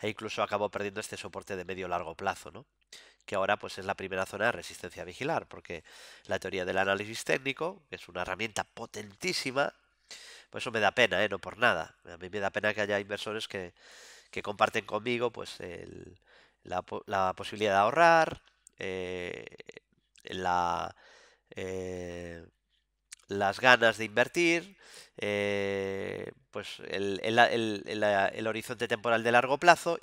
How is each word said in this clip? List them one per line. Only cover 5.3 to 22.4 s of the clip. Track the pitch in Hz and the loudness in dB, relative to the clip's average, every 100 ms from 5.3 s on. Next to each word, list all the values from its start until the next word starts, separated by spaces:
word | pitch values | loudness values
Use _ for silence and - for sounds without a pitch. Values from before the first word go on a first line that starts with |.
| 147 - | -4 -6
porque | 92 - 82 - - - - - | -14 -12 -14 -14 -20 -20 -20 -6
la | 95 | -4
teoría | 92 92 90 | -4 -4 0
del | 92 | 2
análisis | 98 98 104 113 - | 2 0 -2 -8 -2
técnico, | 151 135 131 165 196 _ | 0 -2 -4 -6 -8 _
que | 92 | -16
es | - | -10
una | 87 | -8
herramienta | 90 92 110 - | -6 -4 -4 -4
potentísima, | - - 113 208 147 98 185 - 135 127 143 - _ _ _ - - - - | -6 -10 -12 -12 -14 -8 -6 -4 -2 0 -2 -4 _ _ _ -20 -18 -20 -14
pues | 110 | -8
eso | - | -4
me | 110 | 2
da | 101 | 2
pena, | - 110 92 | 6 4 4
¿eh? | 104 | 2
No | 98 | -2
por | 92 92 | -8 2
nada. | 120 87 80 - - | 4 4 -2 -12 -20
A | 85 | -14
mí | 92 | -10
me | 104 | -4
da | 98 | -2
pena | 104 107 | 0 0
que | 104 | 0
haya | 104 101 | 0 -2
inversores | 101 101 110 110 - | -2 -6 -6 -8 -8
que, | 98 87 - - - - - - | -8 -10 -14 -20 -20 -20 -20 -12
que | - | -8
comparten | - 104 107 110 107 | -8 2 4 4 -2
conmigo, | 107 117 120 120 | -4 -2 -2 -2
pues, | - - - | -4 -10 -10
el, | 90 87 90 87 - - _ - _ _ | -10 -10 -12 -16 -18 -20 _ -20 _ _
la | - 90 | -6 -6
po-, | - 104 - | -4 -10 -2
la | 98 92 | 2 2
posibilidad | 92 98 104 107 | 0 -8 0 4
de | 98 | 6
ahorrar, | 107 151 170 165 160 - _ _ - _ | 6 8 8 8 4 -2 _ _ -20 _
eh, | 95 92 90 90 87 - - - - - _ _ _ _ | -6 -6 -6 -6 -6 -8 -12 -18 -20 -20 _ _ _ _
la, | - 92 92 87 87 85 85 - - - - _ _ | -10 -4 0 2 2 -2 -6 -10 -20 -20 -20 _ _
eh, | 98 95 95 92 90 87 87 87 85 | -10 -8 -6 -6 -8 -10 -10 -12 -14